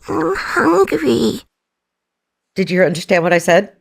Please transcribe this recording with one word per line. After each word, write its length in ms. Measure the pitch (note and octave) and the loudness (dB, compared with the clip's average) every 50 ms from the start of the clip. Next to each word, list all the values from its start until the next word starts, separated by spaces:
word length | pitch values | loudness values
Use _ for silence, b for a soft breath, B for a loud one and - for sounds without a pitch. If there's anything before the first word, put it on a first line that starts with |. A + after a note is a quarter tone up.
| _ | _
I'm 280 | - - - D#4+ D#4+ F#4+ | -6 -6 -4 -2 -4 -4
hungry. 1040 | G4+ - - - - - C#4+ E4+ F4+ G4 - - D#4+ D#4+ C4+ A#3 A3+ A#3 A3 G#3 - - _ _ _ _ _ _ _ _ _ _ _ _ _ _ _ _ _ _ _ _ _ _ | -6 -8 -6 -2 0 0 2 2 2 2 0 0 -4 0 0 0 0 0 -2 -4 -4 -10 _ _ _ _ _ _ _ _ _ _ _ _ _ _ _ _ _ _ _ _ _ _
Did 140 | - G3 - | -6 -4 -2
you 140 | F3 F3+ F#3 | 2 2 2
understand 400 | D#3 F3 D#3+ F3 - G3+ F3+ E3 | 2 0 -2 -4 -2 0 0 2
what 100 | F3 E3+ | 2 0
I 60 | F3 | 0
said? 360 | E3+ - F3 E3+ G#3 G3+ - _ | 2 2 2 2 2 0 -8 _